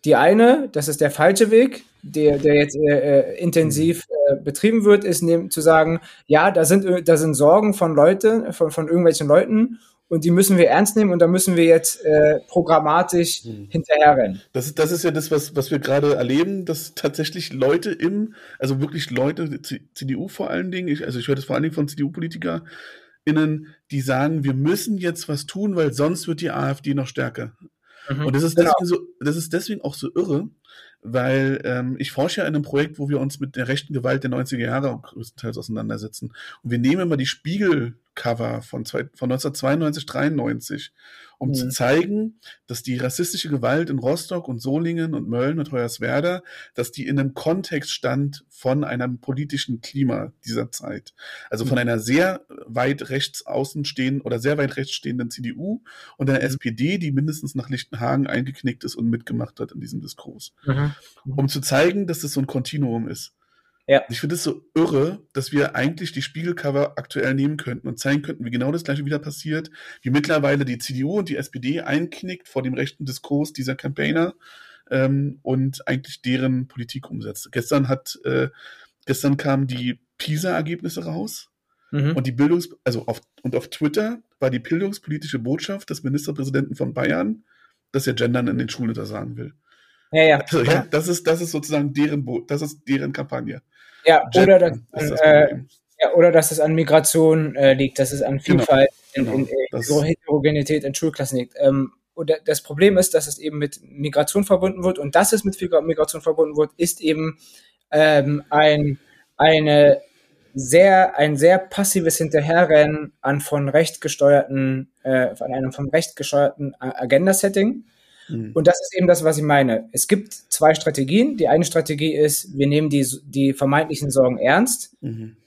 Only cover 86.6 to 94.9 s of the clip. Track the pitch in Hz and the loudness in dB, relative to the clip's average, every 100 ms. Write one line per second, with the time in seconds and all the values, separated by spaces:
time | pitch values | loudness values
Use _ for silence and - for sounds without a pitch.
86.6 | 139 143 127 127 139 170 214 220 _ _ | -2 -2 -4 -4 -2 -2 -4 -6 _ _
87.6 | _ _ _ 135 135 123 120 123 120 123 | _ _ _ -4 -2 -2 0 0 -2 -2
88.6 | 120 - 117 110 104 104 120 117 - _ | -4 -4 -6 -6 -8 -10 -10 -12 -14 _
89.6 | _ _ _ _ _ 156 160 143 - 160 | _ _ _ _ _ 4 6 4 2 0
90.6 | 120 165 - 151 170 170 - 165 170 156 | 2 0 0 -2 -2 -2 0 -2 -2 -6
91.6 | 151 151 143 139 151 147 123 117 - 147 | -4 -2 -2 0 0 0 -4 -6 -4 -6
92.6 | 151 147 - 135 143 143 139 127 113 135 | -6 -10 -4 -2 -2 -6 -8 -8 -8 -12
93.6 | _ _ _ _ - 156 123 170 190 185 | _ _ _ _ 4 4 6 4 8 8
94.6 | 170 131 - | 6 0 -12